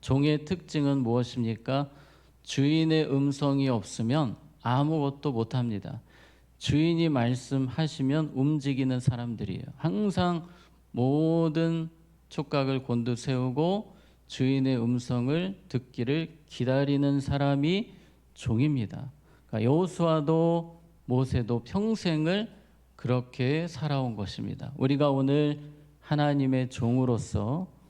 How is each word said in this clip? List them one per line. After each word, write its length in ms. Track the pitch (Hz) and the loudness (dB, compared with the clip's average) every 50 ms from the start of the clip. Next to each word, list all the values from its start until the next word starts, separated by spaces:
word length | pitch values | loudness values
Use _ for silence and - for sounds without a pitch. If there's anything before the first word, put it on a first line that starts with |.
종의 440 | - - 131 139 143 151 151 151 151 | -2 0 2 4 4 4 2 0 0
특징은 540 | - 190 170 - - - 151 143 139 139 139 | -4 -6 -6 -6 -6 -4 0 0 2 2 2
무엇입니까? 920 | 127 113 117 123 123 - - 127 117 113 113 - - - 131 139 143 139 - - - - - - _ - - _ - | 0 2 2 0 0 -2 -2 -4 -2 -2 -4 -4 -4 -2 -2 -2 -2 -4 -8 -20 -20 -20 -20 -20 _ -20 -20 _ -12
주인의 680 | - - 139 139 143 156 160 160 160 156 160 151 - | -6 0 0 2 2 4 2 2 4 2 2 2 2
음성이 580 | 139 139 139 143 139 - 147 139 139 139 139 131 | 0 0 0 0 0 0 0 2 2 2 2 2
없으면 640 | 123 107 95 - - - 113 113 135 160 147 110 95 - - - - - | 0 0 -2 -6 -6 -4 -2 0 2 2 0 0 -4 -8 -14 -20 -18 -8
아무것도 720 | - 117 123 135 143 151 160 156 143 139 139 143 - 151 | -2 0 2 2 2 2 2 0 0 -2 -2 -2 -4 -2
못합니다. 720 | 127 113 113 - - 127 120 117 107 98 - - - 113 - - - - - - - - - _ _ | -2 -2 -2 -2 -2 -2 -2 -2 -4 -6 -6 -8 -12 -12 -14 -18 -20 -20 -20 -20 -20 -20 -20 _ _
주인이 520 | - - - 143 147 160 170 170 165 170 165 | -10 -2 0 2 4 4 4 4 2 2 2
말씀하시면 1200 | 147 127 117 120 127 123 - - 139 135 131 123 - - 160 151 - - 135 131 143 160 156 151 - | 2 2 2 2 0 -2 -4 -2 -2 -2 0 -2 -2 -2 -2 -2 -2 -2 0 2 2 2 0 -2 -2
움직이는 640 | 131 135 151 156 151 135 139 135 127 131 131 127 123 | 0 2 2 2 0 0 -2 -2 0 0 0 0 2
사람들이에요. 640 | 123 - 123 120 120 120 113 98 107 104 92 - - - - | 2 0 0 0 -4 -6 -6 -6 -6 -6 -8 -8 -10 -12 -12
항상 720 | - - 165 185 208 214 202 180 185 180 175 175 165 170 - - - - - - _ _ _ | -4 -4 -2 -2 0 0 0 0 2 2 2 0 -2 -6 -10 -20 -20 -20 -20 -20 _ _ _
모든 1000 | - 120 123 131 143 151 160 160 165 165 165 160 151 165 165 165 165 165 160 160 - _ - _ - _ _ - | -4 0 0 2 2 2 2 2 4 2 2 2 2 2 0 0 0 -2 -4 -6 -10 _ -20 _ -20 _ _ -12
촉각을 540 | - - 147 - 151 143 135 135 135 131 131 | -8 -8 -6 -2 0 0 0 2 0 -2 -2
곤두세우고 1120 | - 120 120 113 123 120 113 - 139 131 127 127 127 123 143 160 175 196 208 - - - - - - - _ _ | -2 -2 -2 0 -2 -4 -4 -4 -4 -2 -2 -2 -2 0 0 0 0 0 -2 -4 -10 -18 -20 -20 -20 -20 _ _
주인의 540 | - - - 135 131 135 135 131 131 131 120 | -14 -4 -2 0 2 2 2 2 2 2 0
음성을 800 | 117 120 123 123 123 - 127 120 120 131 151 170 180 190 196 - - | 0 0 0 -2 -2 -2 -2 -2 0 0 0 -2 -2 -4 -8 -12 -14
듣기를 720 | - - 123 - - - - 117 120 143 160 165 165 - - - | -6 -6 -6 -6 -6 -8 -6 -2 0 0 -2 -2 -6 -10 -18 -20
기다리는 720 | - - - 123 127 131 139 143 139 143 139 143 139 139 139 | -16 -6 -4 0 0 2 2 2 2 2 2 2 2 2 0
사람이 720 | 131 - 139 139 143 143 139 139 143 160 185 202 233 - - - - - - _ _ _ - | 0 -2 0 0 2 2 2 2 2 2 0 0 -2 -6 -12 -20 -20 -20 -20 _ _ _ -18
종입니다. 800 | - - 127 113 113 139 151 147 127 107 98 - - - - - - _ - - - _ | -8 -4 -2 0 2 2 2 2 0 -2 -4 -6 -10 -12 -12 -16 -20 _ -20 -20 -20 _
그러니까 220 | - - 110 110 123 | -6 -4 0 2 4
여호수아도 1120 | 143 165 190 165 - - 170 165 160 160 147 151 160 165 165 170 170 170 165 170 - - - - - - - | 4 4 2 0 0 0 2 2 2 2 2 2 2 4 4 4 2 0 -2 -6 -14 -20 -20 -20 -20 -14 -4
모세도 580 | - 123 127 135 127 - 127 117 104 120 117 - | 0 0 2 2 2 0 -2 0 0 -2 -2 -2
평생을 840 | - - 190 208 226 226 202 - 180 160 156 156 165 185 208 226 - - - - - _ _ _ _ _ | -4 -4 -2 0 0 -2 0 0 0 0 2 0 0 0 0 -2 -4 -10 -20 -20 -20 _ _ _ _ _
그렇게 720 | - - 120 123 127 123 - - - 123 127 147 160 170 | -8 -2 0 0 0 -2 -4 -6 -2 0 0 0 0 -2
살아온 480 | 170 170 - 156 147 143 135 131 120 110 | -4 -6 -6 -4 -2 -2 0 -2 -2 -4
것입니다. 560 | 98 98 90 - - 92 101 - - - - 139 | -6 -6 -8 -6 -6 -6 -6 -6 -8 -10 -10 -4
우리가 340 | - 127 135 143 135 147 143 | -2 0 2 2 4 2 2
오늘 480 | 139 135 135 135 139 147 151 147 147 147 - - - - - - - - - | 2 2 2 2 2 2 2 2 0 -4 -8 -18 -20 -20 -20 -20 -20 -16 -6
하나님의 680 | - 151 147 147 147 143 143 135 131 131 127 127 123 | -2 0 2 2 2 2 2 2 2 2 0 0 -2
종으로서 960 | - - 123 117 123 131 127 127 120 104 - - - 104 101 110 139 175 185 - - - - - | -4 -2 0 2 2 2 2 2 0 0 -2 -2 -2 -2 -2 -2 -4 -4 -6 -8 -12 -20 -20 -20